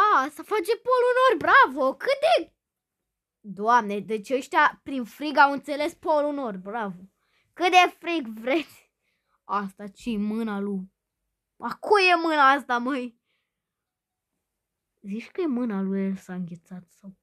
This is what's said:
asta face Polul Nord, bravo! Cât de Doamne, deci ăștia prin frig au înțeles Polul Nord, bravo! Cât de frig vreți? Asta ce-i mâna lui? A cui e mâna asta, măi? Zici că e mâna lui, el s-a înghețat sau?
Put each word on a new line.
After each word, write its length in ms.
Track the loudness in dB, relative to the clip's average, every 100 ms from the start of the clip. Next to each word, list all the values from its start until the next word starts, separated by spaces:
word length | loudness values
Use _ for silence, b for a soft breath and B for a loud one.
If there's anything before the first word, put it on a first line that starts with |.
| 4
asta 280 | 4 0 -6
face 340 | -6 -4 -2 -4
Polul 380 | 0 2 2 4
Nord, 200 | 2 2
bravo! 560 | 4 6 4 2 -2
Cât 240 | -2 -4 0
de 320 | 2 2 -2 _ _ _ _ _ _ _ _ _
Doamne, 600 | -18 -6 2 2 2 -6
deci 300 | -6 -8 -4
ăștia 500 | -6 -2 2 2 0
prin 220 | -10 -8
frig 320 | -8 -8 -2 4
au 160 | 4
înțeles 420 | 4 -6 -4 -6
Polul 400 | -6 -2 0 0
Nord, 280 | -4 -8 -10
bravo! 380 | -10 -8 -8 -10 -20 _ _ _ _
Cât 180 | -2 4
de 260 | 4 4 0
frig 280 | -6 -6 -6
vreți? 680 | -10 -4 -4 -4 -16 _ _ _ _ _ _
Asta 440 | -8 -6 -8 -12 -18
ce-i 280 | -12 -6 -4
mâna 420 | -4 -4 -4 -6
lui? 340 | -6 -6 -10 _ _ _ _ _ _ _
A 180 | -12 -8
cui 260 | 2 4 4
e 20 | 2
mâna 280 | 2 4 4
asta, 280 | 4 0 -4
măi? 420 | -2 -4 -6 _ _ _ _ _ _ _ _ _ _ _ _ _ _ _ _ _ _ _
Zici 280 | -12 -12 -12
că 100 | -6
e 60 | -4
mâna 340 | -2 -4 -4
lui, 240 | -2 -2
el 120 | -4 -6
s-a 180 | -10
înghețat 560 | -10 -10 -12 _ -20 -20
sau? 260 | _ -20 -20